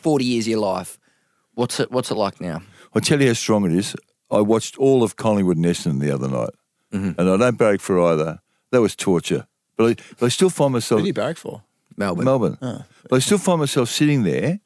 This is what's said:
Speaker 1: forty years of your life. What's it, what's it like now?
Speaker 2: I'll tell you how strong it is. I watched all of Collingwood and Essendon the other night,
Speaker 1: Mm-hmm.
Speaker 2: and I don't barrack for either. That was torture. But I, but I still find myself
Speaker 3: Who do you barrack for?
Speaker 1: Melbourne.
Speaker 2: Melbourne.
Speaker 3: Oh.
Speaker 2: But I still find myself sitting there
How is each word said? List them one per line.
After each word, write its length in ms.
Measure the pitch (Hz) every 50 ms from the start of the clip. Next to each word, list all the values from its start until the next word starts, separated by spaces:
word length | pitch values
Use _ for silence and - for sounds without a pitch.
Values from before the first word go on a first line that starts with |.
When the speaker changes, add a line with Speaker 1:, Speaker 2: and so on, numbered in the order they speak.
Speaker 1:
forty 220 | - 165 151 135 127
years 220 | 127 120 113 107
of 40 | 113
your 80 | 113 110
life. 380 | 101 95 92 92 87 - - - _ _ _ _ _ _ _ _ _ _ _
What's 240 | 117 120 120 - -
it, 140 | 123 -
what's 180 | 127 131 123 -
it 60 | -
like 240 | 107 101 95 - -
now? 220 | 90 87 80 85 - - - - - _ -
Speaker 2:
I'll 80 | -
tell 180 | - - 156 143
you 80 | 139 123
how 40 | 113
strong 300 | - - - 110 104 98 87
it 20 | 80
is. 180 | 92 104 - - - - _ _ _ _ -
I 100 | - 104
watched 360 | 104 104 113 107 - - - -
all 240 | 135 135 135 127 117
of 120 | 98 -
Collingwood 400 | - - 110 104 101 92 90 85 80
and 80 | 85
Essendon 340 | 87 87 - - 87 71 67
the 100 | 73 73
other 160 | 69 64 67 67
night, 220 | 65 60 57 58 - _ _ _ _ _ _ _
Speaker 1:
Mm-hmm. 280 | - 95 98 92 82 -
Speaker 2:
and 100 | 90 92
I 60 | 95
don't 220 | 98 123 123 113 -
barrack 220 | 120 107 101 95
for 200 | - - 95 90 87 85
either. 280 | 82 76 78 80 82 90 _ _ _ _ _ _
That 100 | 127 123
was 160 | 110 92 -
torture. 500 | - - 101 90 82 - - 87 65 - - _ _ _ _ _
But 80 | - 113
I, 100 | 117 110 - - - - -
but 80 | 120
I 20 | 123
still 200 | - - 190 185
find 220 | - - 143 139
myself 260 | 127 117 - - 117 107
Speaker 3:
Who 40 | 165
do 40 | 196
you 60 | 139
barrack 220 | 104 104 147 170
for? 260 | - - - - 110 - _ _ _ _ _ -
Speaker 1:
Melbourne. 280 | - 101 95 90 87 -
Speaker 2:
Melbourne. 340 | 131 135 127 104 80 - -
Speaker 3:
Oh. 240 | 127 123 107 - - - _ _ - -
Speaker 2:
But 80 | 127
I 20 | 131
still 180 | 131 - 208 185
find 220 | - 190 175 160
myself 280 | 147 135 - 143 120 113
sitting 360 | - - 151 147 147 131 104
there 340 | 82 65 65 98 147 185 208 -